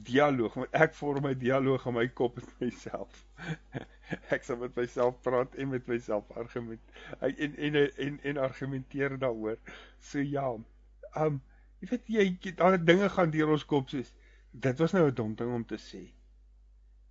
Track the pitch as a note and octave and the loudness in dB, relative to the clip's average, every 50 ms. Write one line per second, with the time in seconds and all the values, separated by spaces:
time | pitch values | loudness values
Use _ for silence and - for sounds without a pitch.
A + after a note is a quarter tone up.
0 | G#2+ A#2 A#2+ D3 D3 D3 C3+ B2 A2 G2+ - B2 B2+ - - C#3 D#3+ D#3+ - - | -4 2 4 6 6 6 4 2 0 0 -2 -4 -4 0 2 4 4 4 2 -2
1 | C#3+ D3 C#3 C#3+ D3 C#3 C3+ B2+ B2 A#2+ C3 C3+ C3 C3+ C3+ B2 - B2+ A#2+ A#2 | -4 -2 -2 0 0 -2 -2 0 2 2 2 4 4 2 2 2 0 -2 0 0
2 | A#2 C3 - - C3 A#2+ - B2 - - - - B2+ A#2+ - - - A2+ - G#2 | 0 0 0 0 -2 -2 -2 -6 -14 -14 -8 -6 -4 -4 -4 -6 -10 -10 -10 -10
3 | G2 - - - - _ _ - - E3 D#3 - - - - B2+ - - - - | -10 -12 -16 -20 -20 _ _ -12 -10 -10 -10 -10 -12 -12 -12 -12 -12 -14 -18 -20
4 | - - - - - - C#3+ B2+ - - B2 A#2 B2 B2 - B2 B2 B2 - C3 | -12 -12 -12 -12 -4 -4 -4 -4 -4 -6 -6 -6 -6 -6 -4 -4 -4 -2 0 0
5 | B2 B2 B2+ - - B2+ B2+ B2 C3 - - - C#3 C#3 C3 B2 B2 B2 A#2+ A#2+ | 2 2 0 -2 -2 0 0 0 0 -2 -4 -6 -4 -4 -4 -4 -4 -4 -4 -4
6 | B2 - G#2+ G#2 - - - A#2 A#2 A#2 - B2 A#2 A2+ A2+ - - - - - | -2 -2 -4 -4 -4 -6 -10 -10 -10 -8 -8 -8 -8 -8 -12 -14 -16 -20 -20 -20
7 | - - - - - C3+ C3+ - D3+ C#3+ - - D3 D3 D3+ C#3+ C#3+ - - - | -16 -16 -8 -4 -4 -4 -2 -2 -4 -6 -4 -4 -2 2 4 4 4 2 0 -4
8 | C3+ C#3+ D3 C#3+ - C#3 D3 C#3+ C3 C3 B2+ - C3+ C3+ C#3 C3 C3 - - C#3 | -6 -6 -6 -6 -6 -6 -2 -2 -2 -4 -4 -6 -6 -6 -6 -6 -8 -8 -4 -4
9 | C3+ C#3 C3+ C3 C3+ B2+ A2+ A2 G#2+ G#2+ A2+ - - - - - - - - _ | -2 -2 -2 -2 -2 -2 -2 -2 -4 -4 -6 -6 -10 -16 -20 -20 -20 -20 -20 _
10 | - - - C#3+ C#3 C#3+ C#3+ C#3 C3+ C3 A#2 G#2+ A#2 - - - - - - - | -14 -6 -4 -4 -2 -2 -2 -2 -2 -4 -4 -6 -10 -16 -20 -20 -20 -20 -20 -20
11 | - - - D3+ D#3 D#3 D3 C3+ - - - - - - - - G3 - B3+ A#3+ | -20 -8 -4 0 0 0 0 -2 -6 -14 -20 -20 -20 -20 -18 -18 -8 -6 -6 -6
12 | - - A3 G#3+ G3 F#3+ F3+ - - G3 E3 - E3 F#3 F#3+ F3+ E3 E3+ E3+ G3 | -4 0 2 4 4 4 2 -2 -6 -8 0 4 6 6 6 6 6 6 6 6
13 | G3+ F#3+ - G3 F3+ D#3+ D3+ D#3 D3+ D3+ D#3 D3 - - D3+ C#3 C3+ - D3+ C3+ | 4 2 2 2 2 2 2 2 4 4 4 2 2 2 2 2 2 0 -4 -6
14 | A#2+ - - - - - - - - - - B2 - C3 B2 C#3+ E3 D#3+ G3 F#3 | -6 -8 -12 -20 -20 -20 -20 -20 -20 -20 -8 -2 -2 -2 2 2 2 4 4 6
15 | D#3+ C#3 A#2+ B2+ A2+ G#2+ A2 - A#2 B2 B2 A#2+ A2+ - G#2+ G#2 - - G#2+ F#2+ | 4 4 4 0 -2 -4 -4 -4 -4 -4 -4 -4 -6 -6 -10 -10 -10 -14 -16 -16
16 | F2 - - - - - - - - - - - - - - - - - - - | -16 -18 -20 -20 -20 -20 -20 -20 -20 -20 -20 -20 -20 -20 -20 -20 -20 -20 -20 -20
17 | - - | -20 -20